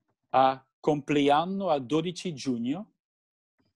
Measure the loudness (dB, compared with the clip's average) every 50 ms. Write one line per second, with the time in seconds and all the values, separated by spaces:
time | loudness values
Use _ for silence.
0 | _ _ _ _ _ _ 2 4 4 4 2 -2 -8 _ _ _ -2 -2 -2 0
1 | 0 0 0 2 4 4 4 4 2 0 -4 -4 -2 0 0 -2 -2 -2 -2 -2
2 | -2 -2 -6 -8 -8 -8 -8 -6 -4 -4 -4 -2 -2 -4 -6 -6 -8 -14 _ _
3 | _ _ _ _ _ _ _ _ _ _ _ _ _ _ _